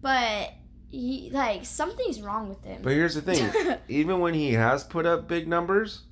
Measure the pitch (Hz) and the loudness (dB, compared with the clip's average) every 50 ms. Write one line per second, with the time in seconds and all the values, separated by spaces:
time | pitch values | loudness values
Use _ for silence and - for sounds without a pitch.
0 | - 269 269 254 240 226 214 208 - - - - - - - - - - - 262 | 2 2 2 4 4 2 0 -2 -4 -6 -8 -14 -20 -20 -20 -20 -20 -12 -10 -6
1 | 247 247 269 262 - - - 277 269 233 208 180 185 - - - 294 349 453 480 | -4 -4 -4 -4 -6 -4 -2 0 0 0 0 -2 -4 -6 -2 -2 -2 -2 -2 -2
2 | 508 427 269 220 208 202 202 220 220 196 196 - - 101 92 90 92 127 139 147 | -2 -2 -2 -4 -6 -4 -4 -4 -4 -6 -10 -10 -12 -14 -12 -4 0 2 4 4
3 | 165 165 - 151 151 175 185 151 120 101 - 440 359 359 277 - - - 127 143 | 4 2 2 0 0 0 0 2 2 2 2 2 2 2 0 -2 -4 -4 0 0
4 | 156 165 190 180 175 170 170 156 151 139 117 110 113 117 131 143 - - - 165 | 2 2 2 2 2 2 2 2 2 2 4 4 4 4 2 2 -2 -4 -4 0
5 | 160 170 170 165 165 - 170 170 160 160 170 170 170 170 190 202 220 208 - - | 2 2 2 2 0 -2 -4 -4 0 0 0 0 2 2 2 2 2 0 -8 -14
6 | - - | -16 -20